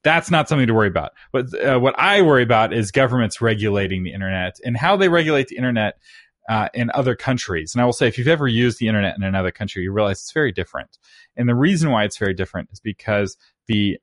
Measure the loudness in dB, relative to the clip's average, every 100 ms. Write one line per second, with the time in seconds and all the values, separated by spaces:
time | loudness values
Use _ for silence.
0 | 2 0 2 0 2 2 2 4 2 0
1 | -6 _ _ -4 -4 -2 0 2 2 2
2 | 2 4 6 4 4 4 2 0 0 2
3 | 2 2 -2 0 -2 0 0 0 0 -4
4 | -6 -6 -4 -4 -4 -6 -6 -2 0 2
5 | 2 2 2 0 -2 -4 -2 0 -2 -4
6 | _ -20 _ _ -4 -2 -2 -4 -2 0
7 | -2 -2 -2 -4 -4 -6 -4 0 0 2
8 | 0 0 0 0 0 2 0 0 -2 0
9 | -2 -4 -4 -2 -4 -4 -8 -6 -4 0
10 | -2 -2 -4 -2 -2 -2 -8 -10 -14 _
11 | _ -20 _ -4 0 2 2 2 0 0
12 | -2 -2 -4 -2 -6 -8 -12 -12 -12 -10
13 | -2 -2 -2 -6 _ _ -4 0 0 -4